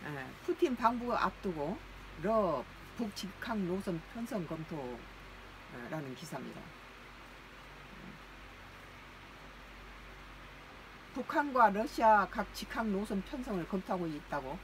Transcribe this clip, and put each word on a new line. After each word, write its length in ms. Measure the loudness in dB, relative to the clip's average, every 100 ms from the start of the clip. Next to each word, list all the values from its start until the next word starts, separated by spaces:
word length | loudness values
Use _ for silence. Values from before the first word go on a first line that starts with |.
아, 240 | -6 -6 -6 -6
푸틴 300 | -2 4 4
방북 380 | 6 4 4 0
앞두고 680 | 2 2 0 -4 0 -2 -2 -6 -14 -14 -4
러 420 | 4 4 6 2 -2 -10 -14 -4
북직항 680 | -4 -4 -8 -6 -4 0 2
노선 320 | 0 0 -2 -4
편성 320 | -8 -4 -2 -2
검토, 300 | -4 -4 -4
어, 1120 | -4 -6 -10 -14 -16 -16 -16 -16 -14 -10 -6
라는 240 | -4 -6 -8
기사입니다. 440 | -8 -6 -6 -10 -12 -14 -16 -16 -16 -16 -16 -16 -16 -16 -16 -16 -14 -14 -12 -14 -14 -16 -16 -16 -16 -16 -16 -16 -16 -16 -16 -16 -16 -16 -16 -14 -14 -14 -14 -14 -14 -14 -14 -16 -16 -16 -16 -16 -8
북한과 560 | -4 2 4 4 10 10
러시아 560 | 8 2 8 12 12 10
각 240 | 2 -4
직항 380 | -4 -4 0 2
노선 320 | 2 2 0
편성을 460 | 0 -4 0 0 2
검토하고 400 | -2 0 0 0
있다고 500 | -2 -2 -2 -2 -6